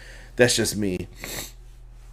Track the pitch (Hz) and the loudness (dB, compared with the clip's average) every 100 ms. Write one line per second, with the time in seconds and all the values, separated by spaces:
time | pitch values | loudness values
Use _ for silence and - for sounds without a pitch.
0 | - - - - 123 - 110 101 104 90 | -16 -16 -2 6 6 6 2 2 2 0
1 | - - - - - - - - - - | -4 -10 -10 -8 -10 -12 -18 -18 -18 -18
2 | - | -18